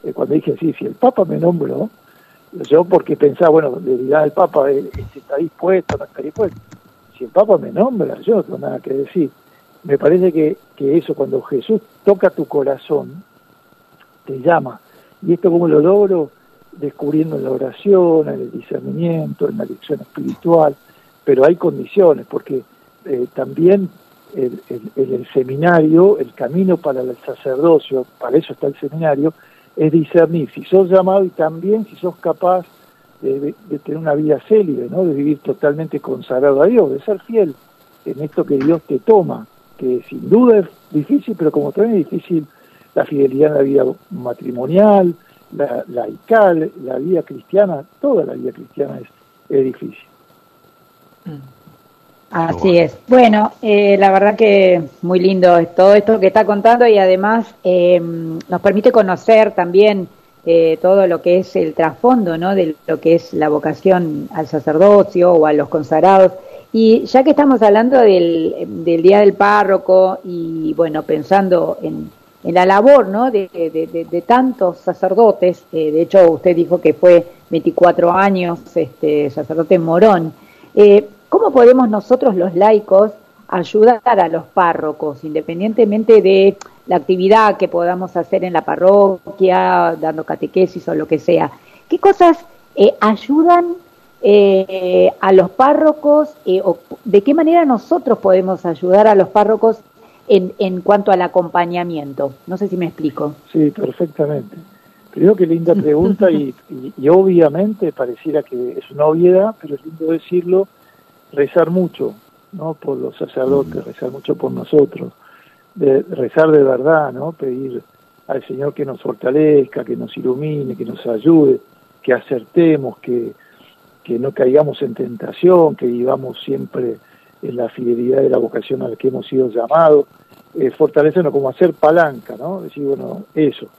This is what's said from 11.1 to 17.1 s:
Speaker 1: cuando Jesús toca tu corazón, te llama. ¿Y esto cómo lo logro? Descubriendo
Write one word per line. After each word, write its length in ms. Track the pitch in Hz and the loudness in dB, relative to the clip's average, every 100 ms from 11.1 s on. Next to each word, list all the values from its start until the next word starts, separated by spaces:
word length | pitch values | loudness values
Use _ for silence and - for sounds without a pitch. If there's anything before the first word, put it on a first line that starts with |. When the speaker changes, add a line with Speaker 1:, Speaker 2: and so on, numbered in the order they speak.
| 147 | -6
Speaker 1:
cuando 260 | 139 131 | -4 -6
Jesús 400 | - 135 - 220 _ _ - | -6 -8 -2 -4 _ _ 0
toca 240 | 196 190 | 2 0
tu 160 | - 147 | -2 -6
corazón, 760 | 147 139 131 - 147 127 151 - _ _ _ _ _ _ _ _ _ - | -4 -4 -6 -6 -6 -6 -18 -20 _ _ _ _ _ _ _ _ _ -14
te 140 | 135 | -4
llama. 400 | 139 170 131 - _ _ _ _ 175 | 0 0 -2 -16 _ _ _ _ -4
¿Y 80 | |
esto 180 | 170 190 | 0 0
cómo 160 | 170 170 | 0 2
lo 120 | 151 | 2
logro? 500 | 160 202 202 180 143 _ _ _ _ | 4 2 2 0 -4 _ _ _ _
Descubriendo 680 | - 143 - 143 | -12 -12 -8 -4